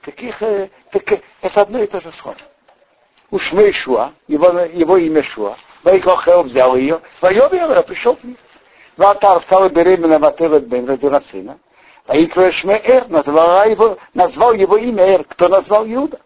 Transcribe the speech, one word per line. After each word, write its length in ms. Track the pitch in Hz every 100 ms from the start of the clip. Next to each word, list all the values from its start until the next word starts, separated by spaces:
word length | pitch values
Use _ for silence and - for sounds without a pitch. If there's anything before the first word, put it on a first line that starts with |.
Таких, 400 | - - 233 -
э, 280 | 220 202 196 _ _
так, 200 | 392 -
э, 100 | 214 _ _
это 200 | 190 214
одно 200 | 208 240
и 60 | 208
то 140 | 202
же 100 | 165
слово. 260 | - 131 - - _ _ _ _ _ _ _ _
У 80 | 196
Шмей 320 | - - 208
Шуа, 400 | - - 117 127 _ -
его, 200 | 151 175 175
его 380 | 170 175 160 190
имя 260 | 165 156
Шуа, 340 | 131 - 104 113 _ _
Вайкохел 600 | 165 190 180 180 - 175
взял 320 | 143 123 127 127
ее, 260 | 135 160 - _
Вайоби 360 | 185 196 277 370
Эр, 260 | 330 202
пришел 320 | - 180 240 247
к 80 |
ней. 140 | 240 254 _ _ _ _ _ -
Ватар 460 | 196 202 202 175
стала 280 | - 190 190
беременна 500 | 160 170 185 165 156
Вателет 480 | 147 143 165 151 123
бен, 200 | 123 123
родила 340 | 135 143 139 -
сына. 260 | 95 98 147 _ _ _ _ -
Вайкро 460 | 139 165 175 185
Шмей 300 | - 180 214
Эр, 260 | 214 254 240
назвала 560 | 160 143 151 170 180 214
его, 320 | 202 220 190 -
назвал 400 | - 175 143 233
его 240 | 226 190 208
имя 260 | 240 214
Эр. 200 | 185 185
Кто 240 | - - 180
назвал? 380 | 190 - 208 220
Иуда. 320 | 233 302 -